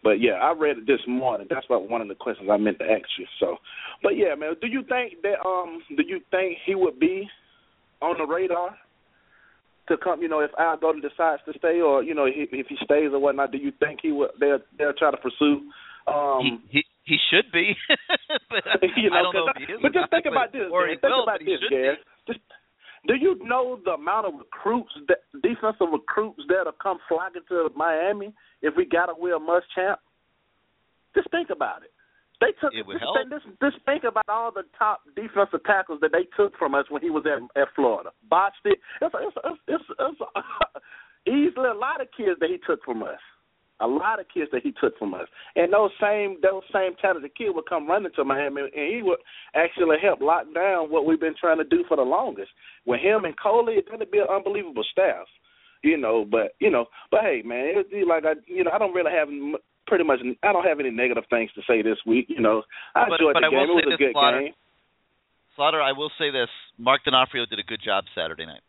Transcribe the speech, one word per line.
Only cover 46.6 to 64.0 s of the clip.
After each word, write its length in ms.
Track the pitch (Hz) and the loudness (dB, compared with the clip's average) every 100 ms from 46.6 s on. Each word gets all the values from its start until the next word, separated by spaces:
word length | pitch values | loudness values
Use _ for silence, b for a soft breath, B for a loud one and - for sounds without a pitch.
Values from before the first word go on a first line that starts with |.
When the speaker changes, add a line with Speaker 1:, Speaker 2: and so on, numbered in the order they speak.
| - | -4
Speaker 1:
same 220 | 202 190 180 | -2 -2 -2
talented 320 | 196 175 139 - | -2 -2 -4 -6
kids 140 | 226 165 | -4 -4
would 100 | 156 | -4
come 200 | 170 151 | -6 0
running 220 | 190 190 - | -2 0 -4
to 80 | |
Miami, 380 | 139 135 143 139 | -2 0 -2 -4
and 340 | 135 147 147 233 | -8 -6 -6 -2
he 60 | |
would 160 | 202 170 B B B 143 | -2 -2 B B B 0
actually 420 | 170 - 170 156 | 0 2 2 4
help 200 | 185 135 | 4 2
lock 240 | 143 165 104 | 2 0 0
down 380 | 156 190 185 156 | -2 0 0 0
what 140 | 160 151 | 0 2
we've 140 | 160 | 2
been 140 | 160 156 | 0 -2
trying 180 | 175 160 | 0 2
to 60 | |
do 200 | 151 165 175 | 2 2 2
for 100 | 151 | 2
the 60 | 127 | 2
longest. 440 | 170 247 98 98 _ B B - | 0 -2 -6 -14 _ B B -4
With 160 | 120 | 0
him 240 | 185 214 180 | 2 2 0
and 80 | - | -2
Coley, 360 | 208 233 233 415 - | 2 2 4 0 -2
that'd 220 | 220 220 | -10 -2
be 80 | - | 0
an 100 | 196 | 2
unbelievable 560 | 196 196 202 180 131 - | 0 -2 -6 -6 -6 -4
staff. 340 | - 190 90 90 _ b b b b | 2 2 0 -8 _ b b b b
You 160 | 151 160 | 0 2
know, 280 | 117 113 104 | 2 0 2
but, 240 | 113 101 - | 0 0 2
you 100 | - | 2
know, 160 | 320 117 B B | 2 -2 B B
but 120 | - | 2
hey, 200 | 214 131 | 2 0
man, 260 | 110 120 139 | -4 -4 -2
it'd 160 | 196 196 | 0 -2
be 140 | 202 180 | -2 2
like, 140 | 165 | 2
I, 100 | 156 156 - | 2 -2 -4
you 180 | 180 | -2
know, 60 | 170 | 0
I 60 | 160 | 2
don't 160 | 196 | 0
really 240 | 180 160 170 | 0 0 0
have 120 | 147 | -2
m-, 280 | 143 143 151 _ _ - | -4 -6 -6 _ _ 0
pretty 160 | 190 | 2
much, 160 | 160 131 123 123 | 4 2 0 -2
I 100 | 202 | 2
don't 80 | 185 | 2
have 160 | 175 147 | 2 0
any 120 | 135 | -2
negative 320 | 113 123 113 - | 0 0 0 0
things 180 | 117 110 - | -2 -2 -8
to 40 | - | 0
say 160 | 117 | 2
this 160 | 107 104 110 | 2 0 2
week. 220 | 117 123 | 0 0
You 100 | 311 | 0
know, 220 | 113 110 - B B | 2 2 -2 B B
I 160 | - - | 0 2
Speaker 2:
But, 80 | 165 | 4
Speaker 1:
enjoyed 160 | 156 | 4
Speaker 2:
but 80 | 151 | 6
Speaker 1:
the 40 | 160 | 4
Speaker 2:
I 20 | |
will 160 | 135 147 | 4 4
Speaker 1:
game. 0 | |
It 80 | |
was 80 | 170 | 4
Speaker 2:
say 80 | 147 | 2
Speaker 1:
a 80 | |
Speaker 2:
this, 0 | |
Speaker 1:
good 160 | 127 | 2